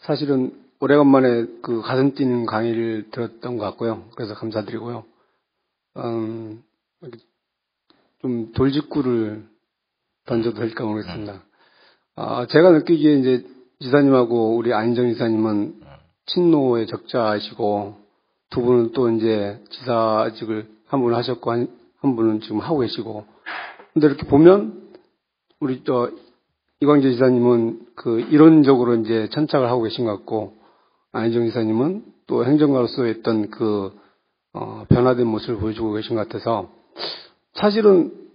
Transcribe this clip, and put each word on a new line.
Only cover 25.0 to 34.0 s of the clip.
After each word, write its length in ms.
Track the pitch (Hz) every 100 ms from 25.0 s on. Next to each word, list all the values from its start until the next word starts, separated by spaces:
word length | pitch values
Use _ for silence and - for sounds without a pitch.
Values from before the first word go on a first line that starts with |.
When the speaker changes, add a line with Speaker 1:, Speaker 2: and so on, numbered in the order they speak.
| _ _ _ _ _ _
Speaker 1:
우리 240 | 139 127
저 280 | 135 127 120 - - _ _ _ _ _
이광재 300 | 143 147 135
지사님은 760 | 120 131 127 120 120 113 113 - -
그 260 | - 113
이론적으로 720 | - 151 156 160 139 135 120 117
이제 340 | 110 113 107
천착을 380 | - 151 151 123
하고 140 | 123
계신 220 | 110 - 117
것 120 | 101
같고 400 | - 110 104 _ _ _ _ _ _
안희정 340 | 117 113 117 117
지사님은 600 | 117 110 110 139 196 - _ _
또 180 | 120 117
행정가로서 580 | 147 151 135 117 -
했던 460 | 120 110 - 113 104
그, 420 | - 113 104 98 101